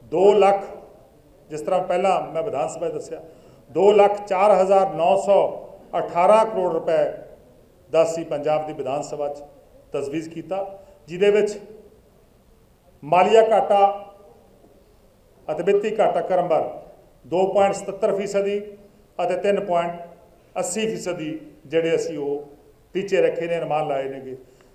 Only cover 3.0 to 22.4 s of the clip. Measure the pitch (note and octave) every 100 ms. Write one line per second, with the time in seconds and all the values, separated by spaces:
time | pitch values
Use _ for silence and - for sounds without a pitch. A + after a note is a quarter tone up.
3 | - D#3 - - - - - C#3 G3 G#3
4 | G3+ G#3 - F#3 G#3 F#3 F#3+ G3 F#3+ D#3+
5 | E3+ - G3 F#3+ C#3+ - - - - F3
6 | - E3+ F#3+ A3 A3 F#3+ F3+ E3 E3 D#3+
7 | C#3+ - - - - _ _ _ _ D#3+
8 | D#3+ E3 D#3 D3 C#3+ D3+ D#3 D3+ B2+ C#3
9 | - D3 C#3+ C#3+ - - _ - _ -
10 | C#3 D#3 D#3+ E3 D#3 F#3+ - - - -
11 | - E3+ G3+ G#3 G#3 - - - - _
12 | _ _ _ _ _ _ _ _ _ _
13 | C#3+ F3 F#3 A3+ A3 G3+ - G3+ G3 G3+
14 | - - - - _ _ _ _ _ _
15 | _ _ _ _ - D#3+ F3 G3+ G#3+ A3
16 | F3 F3+ E3+ F3+ F3 - - - - -
17 | _ _ B2+ E3+ F#3+ G3+ G3 - - F#3+
18 | G#3+ F#3+ G3+ G3+ G3+ G#3 - - - _
19 | _ - F3+ F#3 G3+ G3 - F3 E3+ E3+
20 | - - _ _ _ F#3 F3+ A3 A3 F3
21 | F3+ D3+ D3+ - - - C3 D#3+ E3 D#3
22 | E3 D3+ C#3+ C#3+